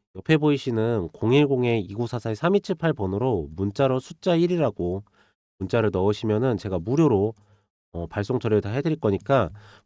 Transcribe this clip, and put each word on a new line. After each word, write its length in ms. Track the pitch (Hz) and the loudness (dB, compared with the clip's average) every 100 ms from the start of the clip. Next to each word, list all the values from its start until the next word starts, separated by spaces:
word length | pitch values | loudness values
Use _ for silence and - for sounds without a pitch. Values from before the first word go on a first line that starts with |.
| _ 95 | _ -10
옆에 220 | - 156 | 0 2
보이시는 720 | 151 143 - 113 113 113 82 | 2 0 0 -2 0 0 -4
공일공 520 | - 107 139 143 131 120 | -2 2 4 4 2 0
이구사사 680 | 117 92 101 120 123 113 | 0 -2 -6 -6 -4 -6
삼이칠팔 600 | 107 170 196 - 180 165 | -4 0 0 0 -2 -2
번호로 560 | 151 95 98 131 101 76 | -2 -2 -2 0 -2 -4
문자로 480 | 80 101 101 135 131 | -4 -4 0 0 0
숫자 360 | - 165 185 170 | -4 -8 0 2
일이라고 680 | 175 175 139 - 87 95 - _ _ _ _ - | 2 0 -2 -2 -4 -4 -8 _ _ _ _ -10
문자를 320 | 95 120 107 | -2 0 2
넣으시면은 640 | 90 98 104 113 107 131 107 | 2 0 0 0 0 0 -2
제가 220 | 101 90 | -2 -4
무료로, 560 | 87 139 160 104 107 113 _ _ _ _ _ | -2 2 4 4 0 -4 _ _ _ _ _
어, 160 | 85 82 | -8 -8
발송 320 | - 101 123 | -4 -2 -2
처리를 220 | 117 107 | 2 2
다 80 | 101 | 2
해드릴 300 | 120 160 156 | -2 -2 0
거니까 500 | 110 98 - 139 87 101 - - | 0 0 2 2 2 -4 -20 -20